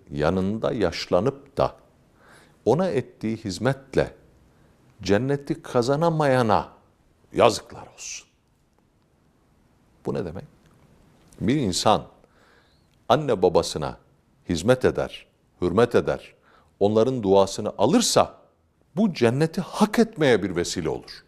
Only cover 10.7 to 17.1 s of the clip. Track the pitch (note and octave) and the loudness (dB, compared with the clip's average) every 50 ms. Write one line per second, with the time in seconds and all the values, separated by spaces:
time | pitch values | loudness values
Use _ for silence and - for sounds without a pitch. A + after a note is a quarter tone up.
10.7 | _ _ _ _ _ _ _ _ _ _ _ _ - - - F#2+ B2+ D#3 C3+ G2 | _ _ _ _ _ _ _ _ _ _ _ _ -12 -6 -2 -2 0 0 0 -2
11.7 | E2+ - - A#2 G#2+ D#2+ B1+ - - _ _ _ _ _ _ _ _ _ _ _ | -2 0 2 2 2 2 0 -6 -16 _ _ _ _ _ _ _ _ _ _ _
12.7 | _ _ _ _ _ _ _ - A2+ C#3+ D#3 C#3 A#2 F#2+ F2+ F2+ E2+ E2+ E2 - | _ _ _ _ _ _ _ 0 0 2 2 0 0 2 2 2 2 2 0 0
13.7 | - D#2+ D2 C2+ B1 - _ _ _ _ _ _ _ _ _ - F2 E2 E2 A2 | -4 -6 -6 -8 -8 -12 _ _ _ _ _ _ _ _ _ -6 -4 -2 0 0
14.7 | B2+ B2+ - F2+ C#2+ D2 C2+ C2+ - - - _ _ _ _ _ _ _ F2+ F2 | 2 2 2 0 0 0 -4 -6 -8 -14 -20 _ _ _ _ _ _ _ -4 -2
15.7 | E2+ G#2 A#2 - - G#2+ E2 D#2+ C#2+ C2 - - - _ _ _ _ _ _ _ | 2 2 2 2 2 0 0 0 -2 -6 -8 -14 -20 _ _ _ _ _ _ _
16.7 | _ - G2 G2+ G#2+ A2 A2+ B2+ | _ -2 -2 0 2 2 2 2